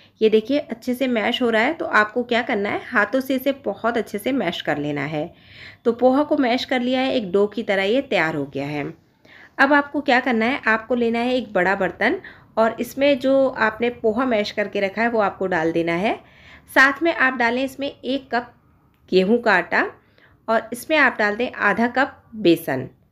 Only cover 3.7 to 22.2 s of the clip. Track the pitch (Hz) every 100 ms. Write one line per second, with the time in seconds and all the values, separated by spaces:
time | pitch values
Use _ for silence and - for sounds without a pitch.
3.7 | 196 226 240 208 202 247 269 175 175 -
4.7 | 147 147 147 139 156 160 - - - -
5.7 | - 240 233 254 262 294 294 254 254 -
6.7 | 262 247 254 262 254 196 196 208 233 214
7.7 | 196 196 247 269 196 160 151 139 135 139
8.7 | 147 147 - _ _ _ - - - 277
9.7 | 285 285 294 277 247 254 226 226 285 -
10.7 | 220 - 240 233 233 247 254 254 190 180
11.7 | 196 180 - 208 370 - - _ - 226
12.7 | 226 240 - 277 277 262 269 262 - 220
13.7 | 220 240 240 226 214 262 220 208 - 202
14.7 | 202 196 190 233 226 196 - 190 180 165
15.7 | 165 165 170 214 403 - - - - -
16.7 | 302 269 277 330 330 262 254 233 247 269
17.7 | 269 277 - 240 269 - 233 240 _ _
18.7 | _ _ _ - 185 185 240 226 185 170
19.7 | 202 392 - _ _ _ _ - 226 -
20.7 | 240 - 311 262 233 208 208 254 - 202
21.7 | 196 240 254 277 -